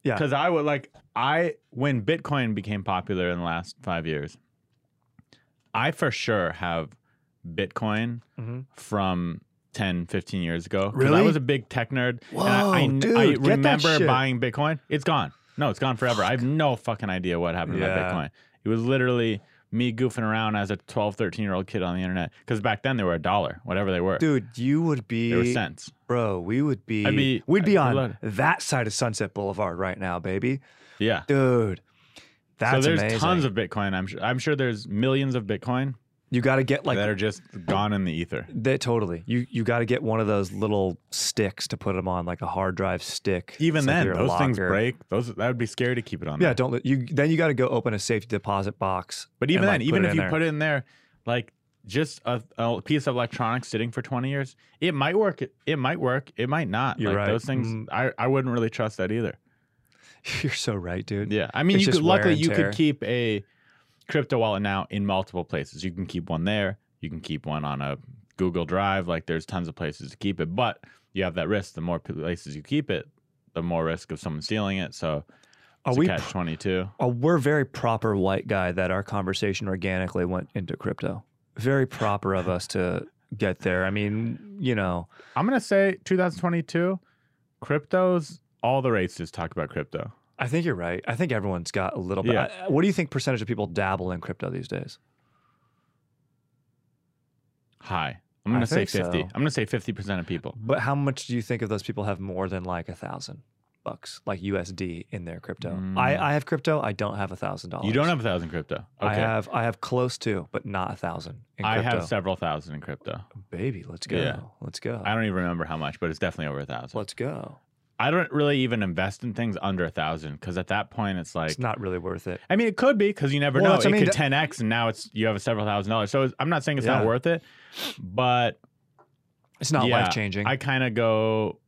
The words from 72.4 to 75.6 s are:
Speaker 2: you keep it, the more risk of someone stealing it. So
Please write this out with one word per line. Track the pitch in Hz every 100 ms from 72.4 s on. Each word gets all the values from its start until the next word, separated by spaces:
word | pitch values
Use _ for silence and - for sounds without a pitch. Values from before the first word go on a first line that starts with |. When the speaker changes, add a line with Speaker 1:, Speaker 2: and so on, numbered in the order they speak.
| 73
Speaker 2:
you | 73
keep | 76 147 139
it, | 85 - _ _ _ _
the | 85
more | 85 85
risk | 80 82 -
of | 78
someone | 87 76
stealing | - 107 101 95
it. | 80
So | - 82 73 - _ _ _